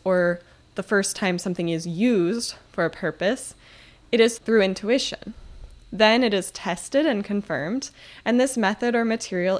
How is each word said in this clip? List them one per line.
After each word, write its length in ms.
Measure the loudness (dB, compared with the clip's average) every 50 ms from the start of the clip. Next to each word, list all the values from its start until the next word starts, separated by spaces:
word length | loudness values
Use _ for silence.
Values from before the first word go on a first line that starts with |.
| -2
or 360 | 0 2 4 2 2 0 -2 -8 -16 -20 -20 _ _ _
the 80 | -10 -4
first 320 | 0 0 0 0 0 -4
time 240 | -2 -2 -2 -2 -2
something 300 | -2 -4 -4 -2 -2 -2
is 180 | -2 -2 -4
used 680 | -6 -2 0 2 4 4 4 2 2 0 -2 -4 -8 -10 -14 -20 _
for 140 | -4 -2 -2
a 60 | -2
purpose, 640 | -2 -4 -6 -6 -4 -2 -2 -2 -2 -2 -6 -12 -18 -20 -20 -20 -20 -20 -20 -20 -20 -20 -6 -2
it 80 | 2 4
is 180 | 4 4 2
through 240 | -2 -2 2 4 4
intuition. 720 | 4 4 0 -2 0 0 0 0 0 -4 -8 -10 -12 -16 -16 -16 -18 -20 -18 -18 -20 -20 -20 -20 -16 -12
Then 320 | 0 4 4 6 6 4 4
it 80 | 2
is 200 | 2 0 -2 -4
tested 560 | -10 -8 -6 -6 -6 -6 -6 -2 0 2 2
and 180 | 2 0 -2 -2
confirmed, 640 | -4 -4 -4 -4 -4 -4 -4 -4 -4 -4 -6 -6 -10 -14 -20 -20 -20 -20 -6 -2
and 160 | 0 2 4
this 160 | 2 2 2
method 380 | 0 0 0 0 0 -2 0 0
or 100 | 0 0
material 540 | 0 -2 -4 -4 -4 -4 -2 0 0 0